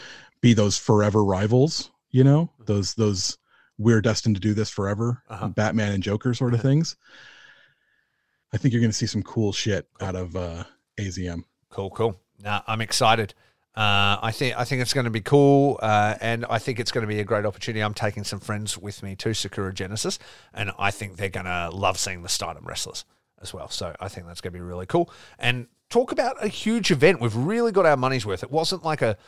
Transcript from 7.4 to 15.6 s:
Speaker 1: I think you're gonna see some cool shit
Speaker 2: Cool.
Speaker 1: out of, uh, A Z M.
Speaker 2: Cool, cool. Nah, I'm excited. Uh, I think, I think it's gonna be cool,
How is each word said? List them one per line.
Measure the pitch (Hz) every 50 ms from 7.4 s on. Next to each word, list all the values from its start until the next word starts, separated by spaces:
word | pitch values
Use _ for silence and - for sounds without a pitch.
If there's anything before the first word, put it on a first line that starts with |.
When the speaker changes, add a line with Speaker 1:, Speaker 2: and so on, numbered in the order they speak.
| - - - _ _ _ _ _ _ _ _ _ _ _ _ _ _ _ _ _ _ _ -
Speaker 1:
I | 113
think | - 135 113
you're | 117
gonna | 120 110 107
see | - 120
some | 107 - 107 92
cool | - - 117 110 101 95
shit | - - 113 101 85 - _ _ -
Speaker 2:
Cool. | 98 95
Speaker 1:
out | 92
of, | 92 90 87 85
uh, | 90 90 85 82 85 - - _ _ _ _ - -
A | 104 95
Z | 90 95 90 87
M. | 85 85 - _ _ _ _ _
Speaker 2:
Cool, | - - 98 95
cool. | - - 110 117 92 - _ _ _ - 101
Nah, | 104 104 101 -
I'm | - 110 110
excited. | 113 - - - 127 110 113 113 107 - - _ _ _ _ _ _ _ -
Uh, | 113 107 104 101 101 101 101 101 101 -
I | 113 110
think, | - 139 123 117 117
I | 123
think | - 139 127
it's | 123 - -
gonna | 135 123 117
be | 110 113
cool, | 98 - 143 143 143 143 139 139